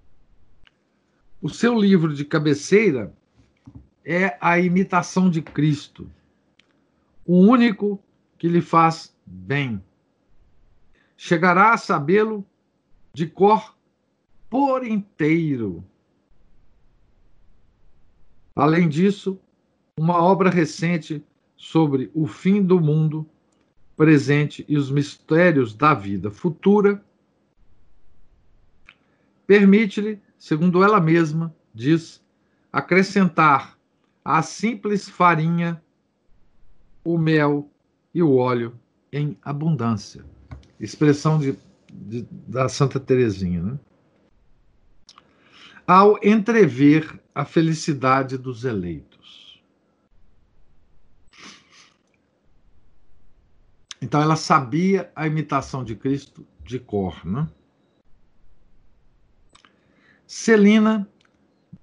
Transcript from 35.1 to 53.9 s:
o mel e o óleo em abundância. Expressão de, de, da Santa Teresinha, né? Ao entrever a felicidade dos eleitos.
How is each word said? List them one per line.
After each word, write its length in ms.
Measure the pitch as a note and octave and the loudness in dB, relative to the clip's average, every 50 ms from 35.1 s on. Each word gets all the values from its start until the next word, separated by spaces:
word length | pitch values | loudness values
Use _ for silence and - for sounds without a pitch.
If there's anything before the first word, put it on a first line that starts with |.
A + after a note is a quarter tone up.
| - - F3+ F3 E3 D#3 D#3+ E3 E3+ E3+ E3+ E3+ E3+ D#3+ _ _ _ _ _ _ _ _ _ _ - _ _ _ _ _ - - - - - _ - - - | -4 0 0 2 2 0 -2 -2 -2 -2 -4 -6 -8 -10 _ _ _ _ _ _ _ _ _ _ -20 _ _ _ _ _ -20 -20 -20 -20 -20 _ -20 -12 -6
o 140 | E3 E3+ | -4 -4
mel 520 | E3 D#3+ D#3+ D#3+ D3+ D3 C#3+ D3 C#3+ C#3+ - _ _ _ _ _ _ _ _ - | -2 0 0 2 2 2 0 0 -4 -6 -10 _ _ _ _ _ _ _ _ -4
e 80 | F3+ | -2
o 140 | E3+ D3 C3 | 2 2 2
óleo 420 | B2+ B2 B2+ B2 A#2+ A#2 A2+ A#2+ - _ _ _ _ _ _ | 2 2 0 -2 -2 -4 -8 -12 -18 _ _ _ _ _ _
em 260 | - D3 D3 D3 - _ | -8 -6 -6 -6 -8 _
abundância. 840 | - C#3+ D3 C#3+ D#3+ E3+ D#3 A#2+ A#2 A#2 A2+ G2 - - - - - - - _ - _ - - - _ _ - | -12 -10 -10 -6 -4 -4 -2 -2 -2 -4 -4 -6 -8 -14 -20 -20 -20 -20 -20 _ -20 _ -20 -20 -20 _ _ -14
Expressão 580 | A2 G2+ - - D#3 D3 C#3+ D3 - D#3 D#3 | -14 -14 -4 0 2 2 2 2 0 -2 0
de, 200 | D#3 C#3 C3+ - - _ _ _ _ _ _ | 0 -2 -4 -6 -8 _ _ _ _ _ _
de, 320 | - F#2+ F#2 G#2 A2+ B2 - | -20 -20 -16 -12 -12 -12 -12
da 440 | - - - - - A#2 C3 B2+ | -14 -20 -20 -18 -10 -6 -4 -4
Santa 320 | B2+ - - C#3+ B2+ - C3+ | -4 0 -2 -2 -2 -2 -6
Teresinha, 640 | B2 - C3 B2+ B2 A2 F#2+ F#2 F#2+ F2 F2 E2+ | -2 0 2 2 2 0 -2 -4 -4 -4 -4 -4
né? 180 | E2+ G#2+ C#3 C#3+ _ _ _ _ _ _ _ _ _ _ _ _ _ _ _ _ _ _ _ _ _ _ _ - - _ - - _ _ _ _ _ _ _ - - - - - - | -6 -6 -8 -10 _ _ _ _ _ _ _ _ _ _ _ _ _ _ _ _ _ _ _ _ _ _ _ -20 -20 _ -20 -20 _ _ _ _ _ _ _ -20 -20 -20 -20 -12 0
Ao 320 | - F3+ F#3 G3+ G#3 G#3 - - | 4 6 8 8 6 4 4 4
entrever 1000 | G3+ A3 A3+ G3 - A#3 A3+ F#3+ C#3+ A#2 B2+ C#3+ C#3+ D3+ D#3 D3+ - - - _ _ - | 2 2 2 2 0 4 4 4 4 4 4 4 6 6 4 2 -4 -16 -20 _ _ -8
a 100 | C#3 C#3+ | -8 -8
felicidade 920 | - - E3+ E3 D#3+ D#3+ D#3 - - C#3+ B2 C3 B2+ C3 C3+ C3 B2+ C3+ | -2 0 0 0 0 -2 -4 -4 -6 -6 -2 0 2 2 2 0 -4 -8
dos 260 | B2+ B2+ C3 B2 A2 B2 | -10 -10 -12 -12 -8 -6
eleitos. 1000 | C3 A2 G2 F2 F2 E2 C#2+ - _ _ _ _ - - - - - - _ _ _ _ _ _ _ _ _ _ _ _ _ - - _ _ _ _ _ _ - _ _ - _ _ _ - - - - _ _ - _ - - - - _ _ _ _ _ - _ _ _ _ _ _ _ _ _ _ _ _ _ _ _ _ _ _ - _ - _ - - - - - - - - _ _ _ _ _ _ _ _ _ _ _ | -6 -6 -4 -6 -8 -10 -12 -14 _ _ _ _ -20 -20 -20 -20 -20 -20 _ _ _ _ _ _ _ _ _ _ _ _ _ -20 -20 _ _ _ _ _ _ -20 _ _ -20 _ _ _ -20 -20 -20 -20 _ _ -20 _ -20 -20 -20 -20 _ _ _ _ _ -20 _ _ _ _ _ _ _ _ _ _ _ _ _ _ _ _ _ _ -20 _ -20 _ -20 -20 -20 -20 -20 -20 -20 -20 _ _ _ _ _ _ _ _ _ _ _